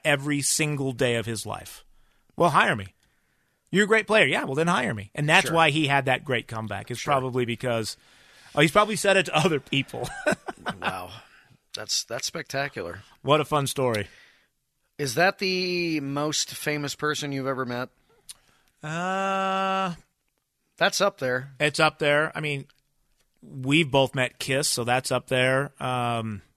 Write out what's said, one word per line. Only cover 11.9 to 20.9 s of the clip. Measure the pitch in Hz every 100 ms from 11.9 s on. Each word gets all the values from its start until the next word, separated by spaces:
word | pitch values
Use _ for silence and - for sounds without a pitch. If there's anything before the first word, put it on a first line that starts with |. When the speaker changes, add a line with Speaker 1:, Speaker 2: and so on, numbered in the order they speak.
| - -
Speaker 2:
that's | 117 -
spectacular. | 165 - 135 139 - 85 92 - _
Speaker 1:
What | 127 151
a | 143
fun | 151 135
story. | - 127 107 98 - - _ _ _ _ _ _ -
Speaker 2:
Is | 143 120
that | 180 -
the | 190 185 180 180 170 156
most | 139 143 151 151 -
famous | - - 147 143 -
person | 151 147 147
you've | 139 131
ever | 131 123
met? | 120 127 _ _ _ - - _ _ _ _
Speaker 1:
Uh, | 151 165 180 190 196 190 190 190 190 190 190 165 _ _ _ _ _ _ _ _
Speaker 2:
That's | 175